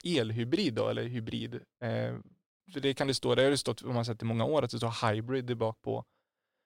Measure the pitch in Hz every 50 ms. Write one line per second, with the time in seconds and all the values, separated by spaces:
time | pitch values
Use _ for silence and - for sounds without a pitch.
0 | - 180 170 135 110 110 110 120 117 120 156 208 208 139 110 110 107 110 113 117
1 | 113 120 123 117 110 113 120 117 113 117 120 - - _ _ _ 123 113 113 117
2 | 117 117 120 107 - - - _ _ _ _ _ _ - - 143 123 135 131 -
3 | 143 135 127 - - 123 120 123 131 139 143 131 - 127 113 - - 131 123 120
4 | 117 117 110 - - 113 117 113 113 139 156 147 127 120 120 113 117 117 113 -
5 | 123 113 104 110 113 123 135 131 123 123 120 117 113 113 113 - - 110 113 117
6 | 117 _ _ _ _ _ _ _ _ _ _ _ _